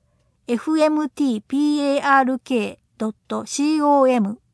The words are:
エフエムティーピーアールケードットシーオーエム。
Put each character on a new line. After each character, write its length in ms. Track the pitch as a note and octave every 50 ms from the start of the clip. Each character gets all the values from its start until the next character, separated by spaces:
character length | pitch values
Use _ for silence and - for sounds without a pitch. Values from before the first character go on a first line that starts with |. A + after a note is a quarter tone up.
| _ _ _ _ _ _ _ _ -
エ 80 | - A#3+
フ 240 | A3 - D#4+ D#4 D#4
エ 100 | D4+ D#4
ム 200 | D#4 D4+ D4+ C4+
テ 140 | - - D4
ィ 120 | C4 A3+
ー 60 | G#3+ -
ピ 320 | - C4 C#4 D4 D4 D4 D4
ー 200 | C#4+ C#4+ C#4 C#4+
ア 220 | - C#4 C#4 C4+
ー 40 | C4
ル 140 | B3 C4 B3+
ケ 160 | - - C4
ー 220 | A3+ G#3 G3+ - _ _ _ _
ド 120 | - A3 A3
ッ 60 | G#3+ _ _
ト 180 | - A3 G#3+ A3
シ 320 | - - - C#4+ D4+ D#4
ー 80 | D#4 D4
オ 220 | D4 C#4+ C#4+ C4
ー 40 | B3+
エ 80 | B3+ B3
ム。 200 | G3+ G3 A3 - _ _